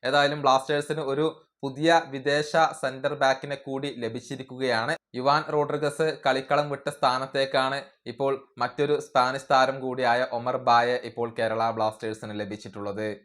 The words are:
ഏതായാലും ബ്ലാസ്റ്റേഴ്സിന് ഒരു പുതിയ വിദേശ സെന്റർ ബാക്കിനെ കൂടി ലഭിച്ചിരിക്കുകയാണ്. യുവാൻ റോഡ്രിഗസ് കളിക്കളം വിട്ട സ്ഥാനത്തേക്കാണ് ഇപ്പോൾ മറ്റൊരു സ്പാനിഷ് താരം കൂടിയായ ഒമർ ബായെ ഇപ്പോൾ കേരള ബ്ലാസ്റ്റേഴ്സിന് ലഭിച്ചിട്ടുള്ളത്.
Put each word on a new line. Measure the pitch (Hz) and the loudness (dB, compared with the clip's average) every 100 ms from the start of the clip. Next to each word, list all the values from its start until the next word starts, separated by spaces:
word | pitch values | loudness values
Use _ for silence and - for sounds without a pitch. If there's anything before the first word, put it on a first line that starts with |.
| 123 | 2
ഏതായാലും | 147 143 151 | 2 2 2
ബ്ലാസ്റ്റേഴ്സിന് | 139 131 - 147 147 151 139 | 4 4 4 -2 0 -2 0
ഒരു | 139 156 156 _ _ | 0 -2 -2 _ _
പുതിയ | 139 131 160 170 147 | -8 0 4 4 4
വിദേശ | 135 131 147 151 165 156 156 | -6 0 0 2 2 2 2
സെന്റർ | 135 131 143 147 | -6 -4 -6 2
ബാക്കിനെ | 139 131 143 139 - | 2 2 -2 -10 -6
കൂടി | 135 143 120 | -6 -6 -6
ലഭിച്ചിരിക്കുകയാണ്. | 117 120 - 131 131 127 131 113 120 160 _ 123 | -6 -6 -10 -12 -12 -4 0 0 0 -4 _ -4
യുവാൻ | 127 147 160 | 2 2 2
റോഡ്രിഗസ് | 151 147 147 147 143 156 156 139 | -2 0 0 -2 0 -2 0 0
കളിക്കളം | 131 135 143 147 | 0 2 0 0
വിട്ട | 139 - 139 | -4 -6 -2
സ്ഥാനത്തേക്കാണ് | 135 127 135 139 135 139 131 139 139 _ - | 0 0 -2 -2 0 0 0 -2 -10 _ -14
ഇപ്പോൾ | 117 139 135 - - | -4 -2 -2 -8 -6
മറ്റൊരു | 120 - 143 147 - | -6 -2 0 0 0
സ്പാനിഷ് | 135 127 135 - | 2 2 0 2
താരം | 135 131 135 | 4 4 0
കൂടിയായ | 131 127 123 120 127 120 | -6 -2 2 2 0 -4
ഒമർ | 123 127 120 | -4 -2 4
ബായെ | 117 120 123 117 | 4 4 0 -4
ഇപ്പോൾ | 113 117 113 | -6 -6 -2
കേരള | 113 113 113 113 | -2 0 -2 0
ബ്ലാസ്റ്റേഴ്സിന് | 110 107 113 110 110 104 | -2 -2 -8 -8 -10 -8
ലഭിച്ചിട്ടുള്ളത്. | 101 104 - 104 101 98 107 101 | -8 -8 -12 -10 -8 -6 -6 -8